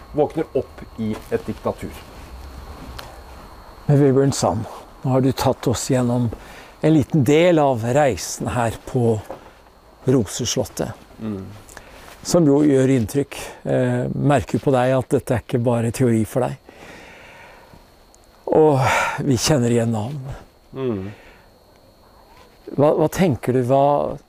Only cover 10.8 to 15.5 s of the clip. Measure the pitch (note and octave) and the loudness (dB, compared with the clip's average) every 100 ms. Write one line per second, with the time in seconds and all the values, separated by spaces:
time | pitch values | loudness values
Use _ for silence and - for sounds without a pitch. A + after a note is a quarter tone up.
10.8 | B2 - - - A2+ G2 G2 G#2 - - | -8 -8 -18 -12 -10 -8 -10 -18 -20 -20
11.8 | - - - - - F3 D3+ C#3 D3+ C3+ | -20 -20 -20 -16 0 2 4 4 4 4
12.8 | C3 C3+ G#2+ C#3+ C3 - - - - C3 | 4 2 0 -2 -4 -6 -14 -10 -4 0
13.8 | B2 B2 C3+ C#3 C3+ C#3+ - B2 - B2+ | 0 -2 -4 -2 2 2 0 -2 0 2
14.8 | B2+ C3 A#2+ C3+ - A#2+ - | 2 0 0 -2 -2 -4 -2